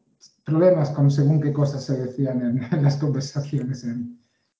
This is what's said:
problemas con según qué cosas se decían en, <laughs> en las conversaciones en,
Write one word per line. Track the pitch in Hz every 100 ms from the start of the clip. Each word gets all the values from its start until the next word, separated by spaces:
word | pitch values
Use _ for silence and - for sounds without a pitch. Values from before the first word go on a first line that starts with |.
| _ _ _ _
problemas | - 160 185 170 139
con | 147 139
según | 143 139 156
qué | 143
cosas | 147 139 -
se | - 127
decían | 123 - 131 123
en, | 120 123
<laughs> | -
en | 160
las | 139 -
conversaciones | 147 127 - 143 - 135 123 117
en, | 120 120 117 - _ _ _